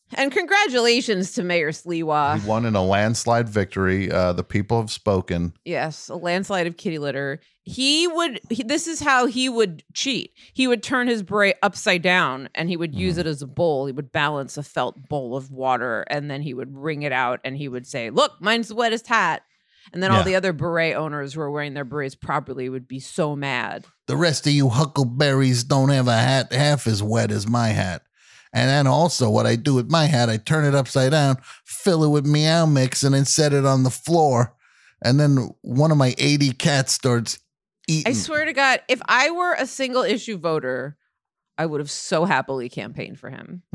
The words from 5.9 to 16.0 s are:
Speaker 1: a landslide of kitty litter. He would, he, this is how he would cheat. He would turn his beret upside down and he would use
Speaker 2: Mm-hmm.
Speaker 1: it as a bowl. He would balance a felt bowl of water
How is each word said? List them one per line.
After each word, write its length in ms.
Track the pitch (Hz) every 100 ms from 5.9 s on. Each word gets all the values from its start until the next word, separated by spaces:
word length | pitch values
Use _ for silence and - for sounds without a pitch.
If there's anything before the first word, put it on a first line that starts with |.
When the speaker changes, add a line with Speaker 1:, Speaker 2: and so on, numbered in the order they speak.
| 151 -
Speaker 1:
a 60 |
landslide 540 | 170 175 180 190 196 170
of 80 | 170
kitty 220 | - 160
litter. 400 | 143 135 139 139 _ _
He 420 | - 175 269 302 349
would, 340 | 330 339 233 -
he, 140 | 226
this 240 | 220 302 330
is 140 | 302
how 260 | 294 262 247
he 220 | 240 262
would 340 | 233 208 156 _
cheat. 360 | - 269 220 - _ -
He 140 | - 262
would 160 | 240
turn 240 | - 254 247
his 160 | 233
beret 320 | 180 202 202 -
upside 420 | 208 - - 180
down 460 | 175 180 160 131 135
and 140 | - 165
he 80 | 175
would 180 | 165
use 200 | 120 185
Speaker 2:
Mm-hmm. 60 | 165
Speaker 1:
it 40 | 160
as 160 | 147
a 60 | 135
bowl. 380 | 127 170 143 139
He 60 |
would 200 | 131 139
balance 440 | 160 147 147 135 -
a 60 |
felt 460 | 143 - 127 - 131
bowl 280 | 147 127 131
of 140 | 135
water 560 | 131 131 127 123 110